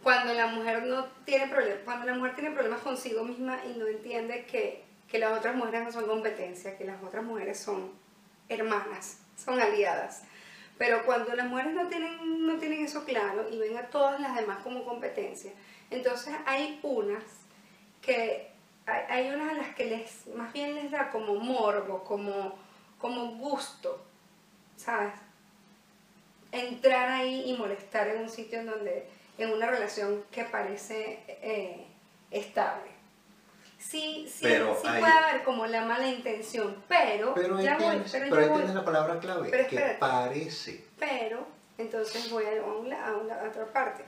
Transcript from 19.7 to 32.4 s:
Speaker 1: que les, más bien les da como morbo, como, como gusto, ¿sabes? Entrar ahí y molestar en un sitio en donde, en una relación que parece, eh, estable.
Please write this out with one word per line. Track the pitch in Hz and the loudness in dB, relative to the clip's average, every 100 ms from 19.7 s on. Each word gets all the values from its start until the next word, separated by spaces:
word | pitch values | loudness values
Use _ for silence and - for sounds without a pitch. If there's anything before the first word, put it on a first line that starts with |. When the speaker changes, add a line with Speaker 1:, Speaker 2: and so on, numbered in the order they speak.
| - | -4
Speaker 1:
que | 226 | -2
les, | 226 - - - 226 | -2 -6 -14 -12 -10
más | 233 | -8
bien | 285 285 294 | -6 -4 -4
les | 285 | -4
da | 285 269 | -2 -2
como | 220 208 202 | -2 0 0
morbo, | 247 247 214 - 196 185 | 0 2 4 2 -2 -6
como, | - 202 202 196 190 - - - - - | -4 -4 -2 -4 -4 -8 -18 -20 -20 -8
como | 254 247 233 226 | -6 -4 -6 -6
gusto, | 277 269 - - 180 - - - _ - _ - - - | -4 -4 -4 -6 -6 -6 -12 -20 _ -20 _ -20 -20 -12
¿sabes? | - 226 208 - - - - - - - _ _ - - - - - | -4 -2 -2 -6 -20 -20 -20 -20 -20 -20 _ _ -20 -20 -20 -20 -10
Entrar | 247 247 247 262 254 254 | -6 -6 4 6 6 4
ahí | 262 254 262 254 | 2 0 0 -2
y | 247 | -2
molestar | 202 196 - 220 202 | -2 -4 -2 0 0
en | 220 | 0
un | 226 | -4
sitio | - 226 226 | -8 -8 -6
en | 226 | -6
donde, | 214 202 180 - - - - | -4 -4 -4 -6 -20 -20 -6
en | 226 | -2
una | 220 233 | 2 2
relación | 247 208 214 202 208 - | 2 0 -2 -2 -2 -4
que | - | -8
parece, | 226 214 196 202 - 220 220 - - | -4 -4 -4 -6 -6 -6 -6 -8 -14
eh, | - 220 208 180 175 - - - - - | -10 -4 -4 -4 -10 -16 -20 -20 -20 -8
estable. | - | -6